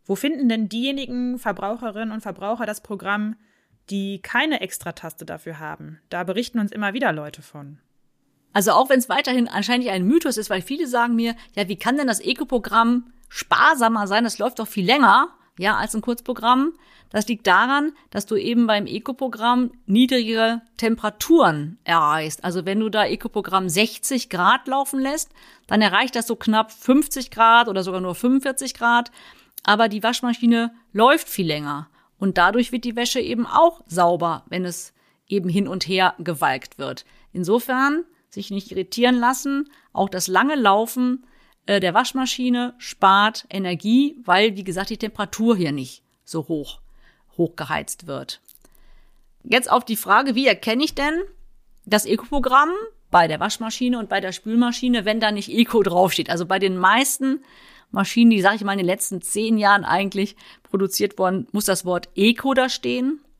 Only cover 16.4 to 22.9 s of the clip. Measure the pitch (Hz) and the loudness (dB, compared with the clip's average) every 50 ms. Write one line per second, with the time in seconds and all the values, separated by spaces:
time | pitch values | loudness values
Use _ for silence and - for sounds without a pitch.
16.4 | - 233 247 262 269 320 330 - _ _ _ _ _ _ - 214 214 226 240 214 | 2 2 2 4 2 0 -4 -8 _ _ _ _ _ _ -4 -4 -4 -2 -4 -2
17.4 | - 202 180 190 226 247 277 285 294 311 294 _ _ _ - 208 202 - 220 208 | 2 4 4 4 4 4 2 0 0 -2 -4 _ _ _ -8 -8 -6 -4 -2 -2
18.4 | - 220 233 233 240 220 214 208 202 - - 214 - - 254 - 269 254 220 220 | -2 0 0 2 2 2 2 0 0 -4 -6 -8 -8 -8 -8 -6 -6 -6 -6 -2
19.4 | 220 240 247 247 254 240 - - _ - 196 226 254 247 262 254 226 220 226 220 | 0 0 0 2 0 -2 -4 -8 _ 0 4 4 4 4 2 0 0 0 0 0
20.4 | 226 226 233 233 226 _ _ - 233 226 226 226 - 214 208 - - - 320 339 | 0 0 0 -2 -6 _ _ -4 -2 0 0 0 -2 -6 -6 -4 0 4 6 6
21.4 | 247 180 156 151 147 156 185 - _ - 170 170 156 147 151 160 156 156 151 - | 6 6 4 0 -4 -8 -10 -10 _ 0 2 2 2 2 2 0 -2 -4 -8 -8
22.4 | - 180 175 185 160 185 196 214 220 220 | -6 -6 -4 -4 -4 -2 -2 -2 -2 0